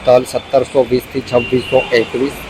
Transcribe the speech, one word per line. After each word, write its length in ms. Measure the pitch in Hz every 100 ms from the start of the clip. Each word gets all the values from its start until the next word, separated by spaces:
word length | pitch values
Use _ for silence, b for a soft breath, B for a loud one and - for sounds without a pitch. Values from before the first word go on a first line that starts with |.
તલ 200 | - 123 127
સત્તરસો 480 | 123 - 135 123 139 120
વીસ 160 | 123 -
થી 100 | 139 123
છવ્વીસો 520 | 123 120 127 117 131 123 120
એકવીસ 360 | 110 120 135 -